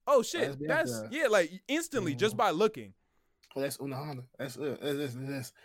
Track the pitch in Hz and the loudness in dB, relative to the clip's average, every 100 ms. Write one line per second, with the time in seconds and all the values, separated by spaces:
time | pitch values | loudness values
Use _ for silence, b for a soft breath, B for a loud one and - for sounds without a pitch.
0 | - 277 226 339 - 135 147 294 277 226 | 4 4 4 0 -2 -2 0 2 2 -2
1 | 107 262 285 208 165 185 - 294 330 262 | -4 0 4 4 4 -2 -2 -2 0 -2
2 | 180 131 202 214 214 160 220 214 104 - | 0 2 0 4 2 4 2 2 -14 -16
3 | _ _ _ _ _ 135 139 127 139 131 | _ _ _ _ _ -4 -4 -4 -6 -6
4 | 151 131 127 - 135 123 143 120 147 143 | -8 -10 -12 -10 -10 -6 -6 -4 -4 -2
5 | 147 123 135 139 120 _ | -4 -6 -8 -8 -8 _